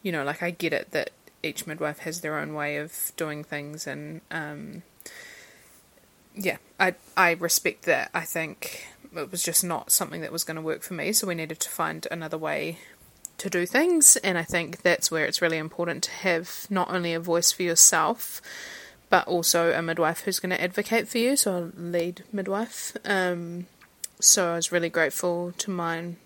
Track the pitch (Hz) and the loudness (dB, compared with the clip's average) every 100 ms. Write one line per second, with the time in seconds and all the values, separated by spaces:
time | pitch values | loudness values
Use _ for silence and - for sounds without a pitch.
0 | 196 165 139 147 175 170 165 151 - 156 | 0 0 0 0 -4 -2 0 0 0 -2
1 | - _ - _ 156 - - 156 151 147 | -2 _ -20 _ -8 -6 -8 -4 -4 -4
2 | 165 165 156 151 151 151 147 147 156 - | -8 -6 -4 -4 -4 -4 -4 -4 -6 -6
3 | - - 156 147 151 147 147 151 147 143 | -8 -4 -4 -4 -6 -8 -8 -10 -8 -8
4 | 147 160 _ 165 151 147 151 170 - _ | -8 -12 _ -8 -6 -10 -12 -14 -16 _
5 | - - - - - - - - _ _ | -20 -18 -18 -20 -20 -20 -20 -20 _ _
6 | _ _ _ 202 196 - - - 190 180 | _ _ _ -4 -2 -2 -10 2 2 2
7 | - - 175 170 175 - 185 - - 135 | -4 4 4 4 2 2 0 -2 0 0
8 | - 170 165 170 160 - - - - - | 0 -4 -4 -4 -6 -8 -12 -12 -16 -20
9 | - 165 151 175 - 165 175 165 - - | -14 -10 -6 -4 2 2 2 -4 2 0
10 | 165 165 156 165 - 160 160 - - 170 | 2 -4 -6 -4 -4 -4 -4 -4 -4 -4
11 | 147 220 196 170 156 160 - - 160 160 | 0 0 0 -4 -6 -6 -6 -2 -4 -4
12 | - 170 156 156 160 151 156 165 - - | -6 -6 -6 -6 -4 -2 -4 -8 -16 -20
13 | - - - - 196 180 175 262 339 330 | -20 -18 -18 -10 -2 0 2 2 4 8
14 | - - 196 175 165 175 165 170 175 170 | 8 8 4 0 0 -2 -2 0 2 4
15 | - 160 147 - 170 160 156 - 170 156 | 2 0 0 0 0 0 -4 -4 -4 -2
16 | - - 190 170 180 - - 190 170 180 | -4 -2 0 0 -2 -12 -2 -2 0 0
17 | 170 165 175 170 170 - 175 165 - 165 | 0 -2 2 4 4 2 2 8 8 8
18 | 160 240 - - - - - - - - | 2 0 -6 -10 -14 -14 -14 -14 -18 -20
19 | _ 185 - 175 165 175 170 160 165 165 | _ 4 6 2 4 4 4 2 0 2
20 | 156 175 - 185 185 180 180 185 208 226 | 2 0 -4 -2 -2 0 0 -2 0 0
21 | 214 233 240 277 208 180 170 - 170 175 | 2 2 2 4 2 0 -4 -8 -2 0
22 | 170 175 - 202 190 196 240 - - - | -2 -6 -8 -6 -2 -4 -4 -8 -10 -8
23 | - 196 180 175 170 175 180 _ - _ | -2 0 2 -2 -6 -10 -12 _ -20 _
24 | - - - - 175 170 160 175 170 165 | -14 2 4 6 4 0 0 0 0 2
25 | 151 - 180 175 175 - - 180 170 165 | 2 2 -2 -2 -4 -6 -4 -2 -2 -4
26 | 175 170 | -6 -12